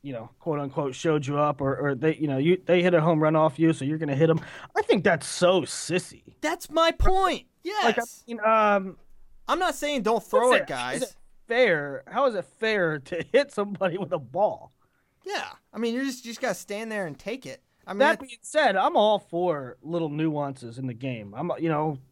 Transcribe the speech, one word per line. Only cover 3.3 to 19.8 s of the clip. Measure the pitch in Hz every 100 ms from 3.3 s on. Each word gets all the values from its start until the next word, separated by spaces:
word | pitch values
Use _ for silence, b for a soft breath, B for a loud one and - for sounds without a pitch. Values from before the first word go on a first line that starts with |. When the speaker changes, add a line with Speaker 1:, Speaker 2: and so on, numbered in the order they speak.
| 156
Speaker 1:
off | 156 -
you, | 165
so | 160 139
you're | 156
gonna | 156 135
hit | 160
'em. | 160 B B B -
I |
think | 415 262
that's | 180 170 -
so | - 180 185
sissy. | 131 - - 175 - - - _
Speaker 2:
That's | 302 349 -
my | 311 330
point. | 330 - 381 381 233 - _ 320 427
Speaker 1:
Like, | 294 226
I |
Speaker 2:
Yes. | 233 - -
Speaker 1:
mean, | 233
um, | 214 220 214 202 190 - - - - - -
Speaker 2:
I'm | 294
not | 359 277
saying | 294 285
don't | 208 226
throw | - 214 247
Speaker 1:
listen, | 247
Speaker 2:
it, | -
Speaker 1:
how | 135 123
is | 131
Speaker 2:
guys. |
Speaker 1:
it | 254 - - - _
fair? | 233 247 160 143 135 -
How | 202 269
is | 208
it | 170 _
fair | 220 208 170 156
to | 135 175 -
<laughs> |
hit | 247 277
somebody | - 202 202 190 175
with | 185
a | 175
ball? | 123 165 202 - - _ _ _ _ _
Speaker 2:
Yeah. | 381 392 190 - _
I | 208
mean, | 233 233
you |
just, | 269 247 226
you |
just | 220
gotta | 247 185
stand | - 202 226
there | 214 180
and | 135
take | - 247 139
it. | 131 _ _ -
I |
mean, | 190
Speaker 1:
That | 277 320
Speaker 2:
that's | 269
Speaker 1:
being | 240
said, | - 302 277 190
I'm | 240 320
all | 214 208
for | - 170 180 151 127 -